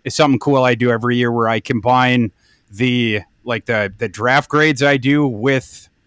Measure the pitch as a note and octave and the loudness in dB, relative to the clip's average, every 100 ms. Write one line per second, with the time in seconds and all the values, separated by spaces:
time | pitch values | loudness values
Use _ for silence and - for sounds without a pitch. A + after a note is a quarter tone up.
0 | B2+ - D3 C3 C#3+ C3+ B2+ A#2+ B2 A2+ | -6 0 2 2 2 2 2 2 0 0
1 | A#2+ B2 A#2+ A#2 A2+ A2+ - A#2+ A#2+ B2+ | 0 0 0 0 0 -2 -4 -2 0 2
2 | B2+ B2 A2+ - _ _ _ G2+ B2+ B2 | 2 2 0 -6 _ _ _ -4 -2 0
3 | A#2 G#2 - _ A#2+ A2+ - A2 G2 G2+ | -2 -4 -8 _ -8 -6 -4 -4 -4 -6
4 | A2+ G2 A#2+ C#3 - D3 D#3 B2+ C#3+ C#3 | -10 -2 0 0 0 2 2 2 2 2
5 | C3 D3 C#3+ G#2 C3 C3 - - - _ | 2 2 0 -2 0 -2 -4 -16 -20 _